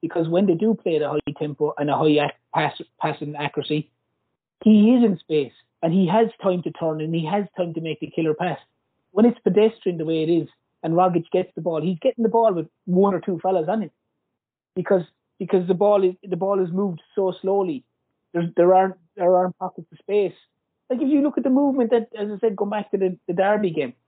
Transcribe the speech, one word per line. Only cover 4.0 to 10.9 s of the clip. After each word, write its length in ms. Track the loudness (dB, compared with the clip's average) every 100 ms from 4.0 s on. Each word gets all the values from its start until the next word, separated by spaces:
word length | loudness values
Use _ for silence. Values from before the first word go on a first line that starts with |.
| _ _ _ _ _ _
he 280 | 6 6 8
is 140 | 6
in 140 | 4 2
space 340 | -2 -2 -2 -8 _ _
and 100 | 0
he 140 | 2 2
has 220 | 2 0 0
time 220 | -2 -2
to 80 | -4
turn 300 | -6 -6 -4
and 120 | -4
he 140 | -4 -2
has 200 | -2 -4 -6
time 180 | -6
to 60 | -6
make 180 | -8 -8
the 120 | -8
killer 200 | -4 -2
pass. 240 | -2 -4 -6 _ _ _ _ _
When 160 | 2 2
it's 120 | 2
pedestrian 580 | 0 2 2 0 -6 -4
the 60 |
way 180 | -4 -2
it 80 | 0
is 180 | 0 -2 _ _ _
and 100 | -2